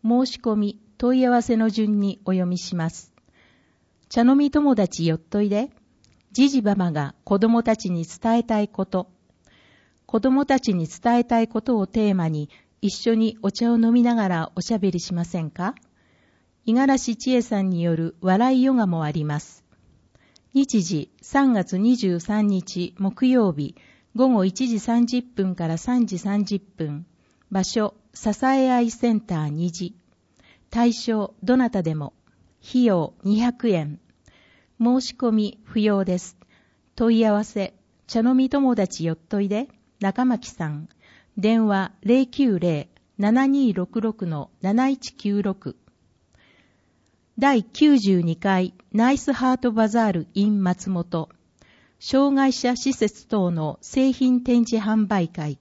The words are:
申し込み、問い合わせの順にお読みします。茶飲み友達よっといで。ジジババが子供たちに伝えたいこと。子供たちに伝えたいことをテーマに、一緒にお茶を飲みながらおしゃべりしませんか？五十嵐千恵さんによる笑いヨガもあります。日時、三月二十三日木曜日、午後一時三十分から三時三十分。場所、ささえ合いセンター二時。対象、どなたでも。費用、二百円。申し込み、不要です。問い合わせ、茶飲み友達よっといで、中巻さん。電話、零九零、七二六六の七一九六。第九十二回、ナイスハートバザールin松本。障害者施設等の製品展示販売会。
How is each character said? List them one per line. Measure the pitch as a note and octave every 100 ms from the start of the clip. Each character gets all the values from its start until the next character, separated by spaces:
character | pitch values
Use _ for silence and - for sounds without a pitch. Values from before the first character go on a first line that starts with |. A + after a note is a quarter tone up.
申 | A3+ A#3+ C4
し | -
込 | A#3 G#3+
み、 | G#3 - _ _
問 | B3 B3+
い | B3
合 |
わ | B3
せ | A#3 A3+
の | A3
順 | G#3 G#3+ G#3
に | G3+ - -
お |
読 | F#3 F3+
み | F3+
し | - F3
ま | E3
す。 | - - _ _ _ _ _ _ _ _ _ _
茶 | A#3+
飲 | A#3+ C#4
み | C#4+
友 | D4 D4 A3+
達 | F#3 - E3
よ | D#3+
っ |
と | _ G#3
い | G#3
で。 | G#3 C#4 _ _ _ _ _ _
ジ | - C#4
ジ | C4+
バ | G#3 G3+
バ | F3
が | D3+ C#3 -
子 | - G3+
供 | A3+ A#3
た | A#3 A3
ち | F#3+
に | F3 E3
伝 | - A3+ A#3
え |
た | A#3 G#3+
い | G#3
こ | - F#3+
と。 | F#3 F3+ _ _ _ _ _ _ _ _ _ -
子 | A3
供 | C4 C4 C#4
た | C4
ち | B3
に | F3+ D#3+
伝 | - A#3+ A#3+
え |
た | A#3+ A#3
い | A3+
こ | A3+
と | A#3+ A3+
を | F#3+
テ | A#3 G#3
ー | F#3+
マ | E3
に、 | D3+ D3 - _ _
一 | G3+
緒 | - A#3 A3+
に | A3 A3
お | G3
茶 | - A#3
を | A#3
飲 | A3+
み | A#3+
な | A#3+ A#3
が | F#3+
ら | E3+ D#3+ -
お |
し | -
ゃ | A3
べ | F#3+
り | F3
し | -
ま | F3 E3+
せ | F3+
ん | D#3
か？ | - F#3 C#4 _ _ _ _ _ _ _ _ -
五 |
十 | A#3
嵐 | C#4 C4 B3 A3+
千 | B3+ B3+
恵 |
さ | A#3+ G#3
ん | F#3+
に | F3
よ | E3+ E3
る | E3 -
笑 | F#3 F#3+ B3 C4
い |
ヨ | C4
ガ | C4 G3
も | E3
あ | D3+
り | D3+ D3+
ま | D3
す。 | - - _ _ _ _ _ _ _ _ _
日 | C4+ C#4 G#3+
時、 | E3+ D#3 - _
三 | - C#4 C4+
月 | A3 F3 F#3
二 | A3 B3
十 | G3 F3
三 | - G#3+ G#3
日 | F#3 F3 F3+ F3 -
木 | F#3+ - B3+
曜 | B3+ G#3
日、 | D3 C#3+ - _ _ _ A3
午 | C4
後 | A3+ F#3
一 | F#3 C4
時 | A3
三 | - A#3 A#3+
十 | B3
分 | B3 - F#3+ F3
か | E3
ら | E3
三 | - B3 A3
時 | F3+
三 | G3+ G3+ G3+
十 | G3+
分。 | _ - D#3 D3 E3+ _ _ _ _
場 | F#3+
所、 | F#3 A#3 G#3+ _ _
さ | - A3
さ | G#3 C4 C4+
え | C4
合 | B3
い | A#3
セ | - A#3+
ン | G#3+
タ | - E3
ー | D3+
二 | D3+ F3
時。 | E3+ F3+ - _ _ _ _ _ _ _
対 | A#3 A#3+
象、 | A3+ - A3 G3 _
ど | F#3+ C4
な | A#3+
た | G#3
で | D#3+ D#3
も。 | C#3+ _ _ _ _ _ -
費 | B3+ A#3+
用、 | F3+ D#3 _
二 | G3 G#3+
百 | A#3+ A#3+ A#3
円。 | F3 D3+ D3 _ _ _ _ _ _ _ _
申 | A#3 B3+
し | B3+ -
込 | A#3+
み、 | A3 G#3 -
不 | - A3+
要 | G#3+ G3+
で | F#3 F3+
す。 | - _ _ _ _ _ _ -
問 | A#3 A3+
い | A3
合 |
わ | G#3
せ、 | G#3 G#3 F#3+ _ _ _ -
茶 | A#3
飲 | A#3 C4
み | C4
友 | C#4 C4+ A3+
達 | F#3 - E3
よ |
っ | D#3+
と | _ G3+
い | G3
で、 | G#3 C#4 _ _ _
中 | G3 F#3+ B3+
巻 | B3 -
さ | - D#3+
ん。 | D3 D#3+ _ _ _ _ -
電 | G3+ A3+ G#3+
話、 | G3 F#3+ _
零 | G3+ B3+ B3+
九 | - C4+ F#3
零、 | F3 D3+ - _ _ -
七 | G3+ A#3+ C#4
二 | C#4 B3+
六 | F#3 F3+ A3+
六 | A3 G#3+ F3
の | D3+ - _
七 | F#3 A3 C4
一 | C4+ -
九 | - G3+ G3+
六。 | G3 F#3+ - - _ _ _ _ _ _ _ _ _ _ _ _ _ _ _ -
第 | C#4 B3+
九 | - - D4+ C#4
十 | G3 F#3
二 | E3+ E3
回、 | G3 F#3 F#3 - _
ナ | G#3+ A#3+
イ | C#4
ス | -
ハ | B3 B3+
ー | B3+
ト | B3
バ | A3 A3
ザ | A#3 A3
ー |
ル | F3 D3+ G3
in | G3+ G#3
松 | F#3 F3+ -
本。 | F3+ E3+ E3 D#3+ _ _ _ _ _ _ _
障 | - C4+ C#4 C4+
害 | C4+
者 | B3 B3 A#3+
施 | C4+
設 | C4 G#3 - -
等 | G#3+ F3+
の | E3+ D#3 -
製 | - C4 C4
品 | B3 B3+ B3
展 | B3 A#3+ A3+
示 | A3+
販 | G#3 A3 G3+
売 | G3+ E3
会。 | - D3+ C#3